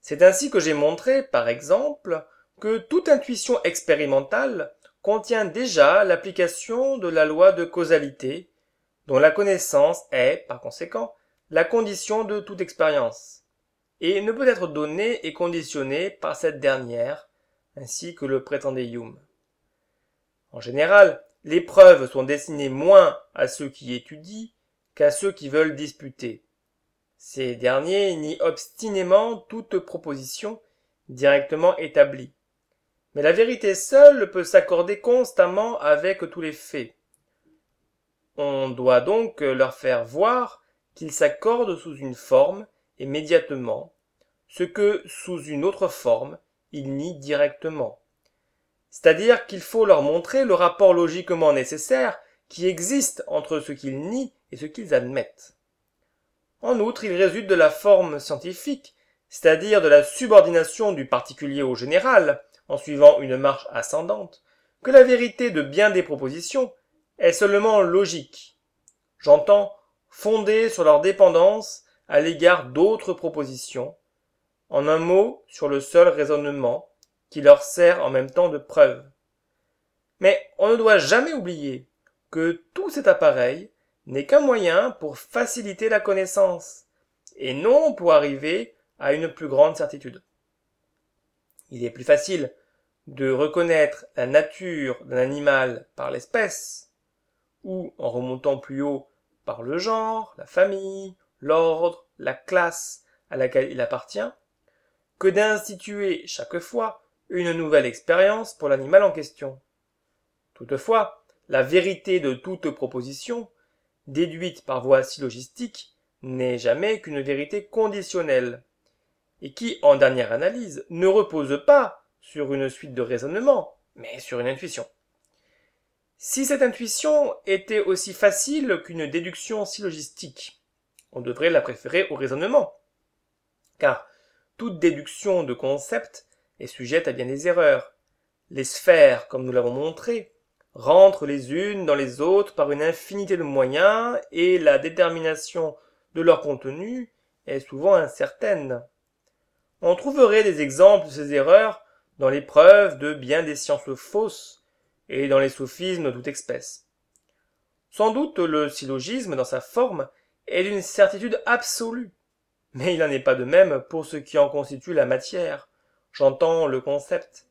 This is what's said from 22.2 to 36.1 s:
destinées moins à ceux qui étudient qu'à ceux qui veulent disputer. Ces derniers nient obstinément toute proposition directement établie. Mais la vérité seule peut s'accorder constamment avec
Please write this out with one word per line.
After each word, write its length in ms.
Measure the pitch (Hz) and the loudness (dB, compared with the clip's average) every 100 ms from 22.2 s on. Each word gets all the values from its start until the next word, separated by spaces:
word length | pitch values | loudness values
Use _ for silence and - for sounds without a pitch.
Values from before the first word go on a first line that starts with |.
destinées 440 | 131 147 - 147 139 | -4 -6 -6 -8 -6
moins 480 | 131 160 196 170 - _ | -4 6 8 8 0 _
à 120 | - 131 | -4 -4
ceux 220 | - 143 | -4 -14
qui 260 | - 127 | -14 -12
étudient 540 | 123 _ 151 165 214 226 _ _ _ _ _ | -12 _ -20 -18 -18 -18 _ _ _ _ _
qu'à 160 | 147 | 0
ceux 180 | 147 196 | 2 -6
qui 180 | 190 143 | -6 -4
veulent 280 | 147 160 139 | 0 0 -2
disputer. 680 | 147 - 139 - 123 107 _ _ _ _ _ _ _ _ | -12 -14 -20 -14 -14 -14 _ _ _ _ _ _ _ _
Ces 380 | - - 127 | -20 -10 -8
derniers 640 | 117 123 131 160 196 196 165 | -2 -2 0 -2 -2 -2 -4
nient 220 | 151 - | -8 -4
obstinément 960 | 165 160 - _ 220 196 180 190 226 220 | -4 -4 -14 _ -6 -4 0 0 0 -8
toute 420 | _ 226 233 190 | _ -18 -8 -8
proposition 840 | 190 - 160 139 131 - 208 226 _ _ _ _ _ | -8 -16 -12 -12 -12 -12 -12 -14 _ _ _ _ _
directement 680 | 127 139 143 139 156 175 175 | 0 2 4 0 0 0 0
établie. 560 | 156 147 143 139 127 _ _ _ _ _ _ _ _ | -4 2 2 2 -16 _ _ _ _ _ _ _ _
Mais 80 | 147 | -2
la 100 | 151 | 0
vérité 420 | 175 226 247 208 | 2 0 0 -4
seule 560 | 190 - 269 294 277 196 | -4 0 8 8 6 -4
peut 140 | 185 | -6
s'accorder 560 | 170 190 185 175 175 202 | 2 2 4 -2 -2 -4
constamment 800 | 240 247 247 - 180 185 226 233 | -2 0 0 0 0 0 -6 -4
avec 500 | 147 151 175 | 0 0 0